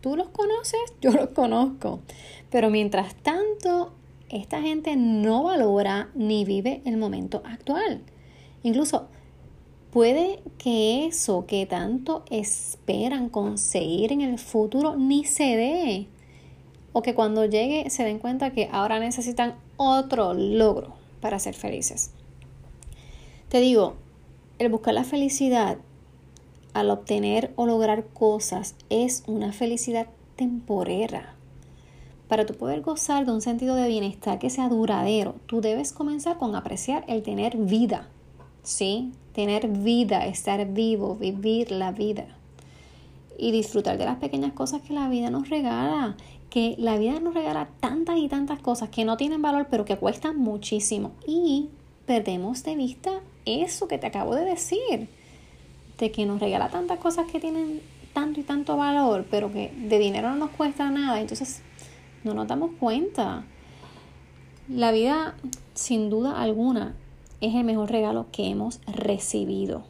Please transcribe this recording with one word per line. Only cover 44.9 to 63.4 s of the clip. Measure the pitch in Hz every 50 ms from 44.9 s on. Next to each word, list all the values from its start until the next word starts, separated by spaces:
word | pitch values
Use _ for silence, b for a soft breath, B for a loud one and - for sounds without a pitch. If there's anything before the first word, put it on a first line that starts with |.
| 294
la | 294 277 262
vida | 254 240 240 240
nos | 240 269 277 277
regala, | 311 302 277 240 233 233 254 277 311 302 269 214 202 B B B B B B -
que | - 247 226 226 233 -
la | 233 226 220 208
vida | 214 226 277 320
nos | 330 339 330
regala | 339 311 302 302 302 294 - - -
tantas | - 247 254 311 330 339 339 339
y | 302 277
tantas | - 277 277 277 302 285
cosas | - - 240 233 226 214
que | - - 220
no | 220 226
tienen | 226 277 294 311 311 302
valor, | 302 285 285 285 285
pero | - 220 208
que | - 202
cuestan | 196 - 196 233 - - 311 320 302
muchísimo. | 254 220 208 208 208 - 220 214 202 - 220 202 208 208 - - -
Y | - 311 339 349 330 277 277 294 294 - - - - - _ -
perdemos | - 247 226 208 202 190 180 180 202 254 254 -
de | 320 311
vista | 302 262 247 254 - - 381 381 381 381 - - - -
eso | - 220 269 339 349 - - 403
que | - - 254
te | -
acabo | - - 202 - 165 -
de | 277 339
decir, | 381 359 339 - - 349 403 508 494 311 - 220 - B B B B B B B B B B B B B - - - - -
de | 226 214
que | 220 - 208
nos | 202 202 202
regala | 208 196 190 196 190 -
tantas | - 349 359 349 359 349
cosas | - 349 330 339 330 330
que | - 320
tienen | 320 320 320 320 320 311 311 311 - - - - - - -
tanto | 285 294 302 302 294
y | 285
tanto | - 285 285 285 - 302
valor, | 285 285 285 285 285 277 247 214 190 180 -
pero | - 208 208 202 202
que | 208 208 - -
de | - 247 214 220 208
dinero | 208 202 196 208 220 233
no | 269
nos | 285 311 294
cuesta | - - 311 294 285 - 285 277
nada, | 277 285 285 269 240 214
entonces | 220 214 220 - 269 254 - - - B B B B B B B B B B - -
no | 220 208
nos | 214 220 208
damos | 247 269 320 339 339 -
cuenta. | 254 233 220 262 330 403 - - 220 196 185 -